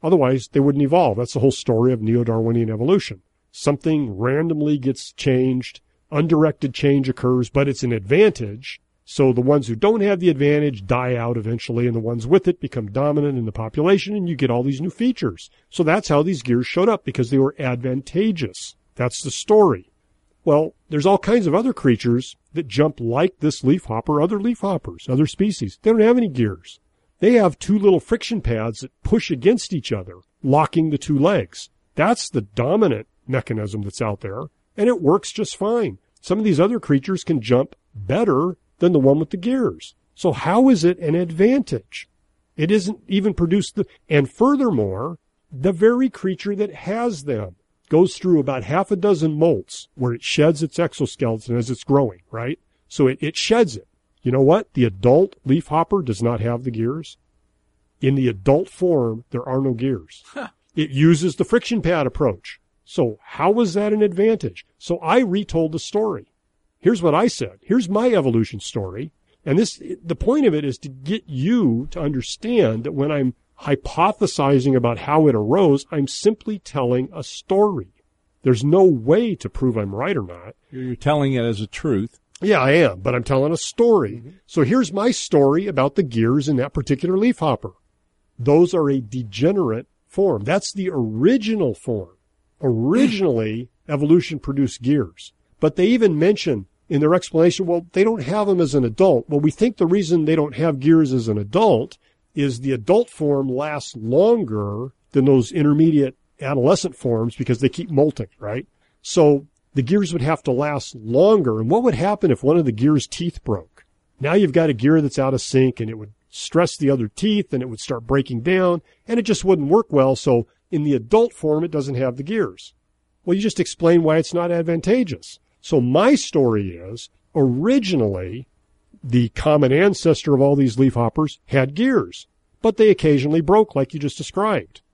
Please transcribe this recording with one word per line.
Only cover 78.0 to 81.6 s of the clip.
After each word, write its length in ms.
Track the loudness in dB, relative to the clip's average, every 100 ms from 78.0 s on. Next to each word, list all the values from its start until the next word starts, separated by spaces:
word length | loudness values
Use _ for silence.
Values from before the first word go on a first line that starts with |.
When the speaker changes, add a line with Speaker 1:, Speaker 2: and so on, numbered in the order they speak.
| _ _ _ _
Speaker 1:
There's 200 | 0 2
no 200 | 2 4
way 520 | 4 4 2 2 2 -4
to 140 | -8
prove 280 | -2 -2 -2
I'm 180 | -4 -4
right 220 | -4 -4
or 60 |
not. 320 | -6 -14 -20 -20 _
Speaker 2:
You're, 120 | -14
you're 120 | -10 -6
telling 380 | -2 0 0
it 100 | 0 -2
as 160 | -4